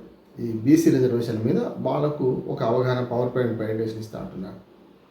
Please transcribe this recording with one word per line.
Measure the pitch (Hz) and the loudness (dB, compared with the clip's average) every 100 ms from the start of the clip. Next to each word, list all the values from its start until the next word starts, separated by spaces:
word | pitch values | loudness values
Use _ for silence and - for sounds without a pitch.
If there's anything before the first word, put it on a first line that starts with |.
| - - - - | -12 -20 -20 -10
ఈ | 117 | -6
బీసీ | 110 120 160 151 | -2 4 6 6
రిజర్వేషన్ | 135 123 117 113 107 | 4 4 2 -2 -2
మీద | 113 202 240 - | 0 0 -2 -4
వాళ్ళకు | 123 147 147 147 131 - - | -2 0 0 0 -2 -2 -4
ఒక | - | -2
అవగాహన | 117 123 127 123 | 0 2 2 0
పవర్ | 123 120 123 123 | 0 0 0 0
పాయింట్ | 120 110 | 0 -2
ప్రజెంటేషన్ | 107 110 110 110 | -4 -2 -4 -6
ఇస్తా | 107 113 | -10 -10
అంటున్నారు. | 95 92 92 92 - - - - _ | -10 -10 -12 -14 -20 -20 -20 -20 _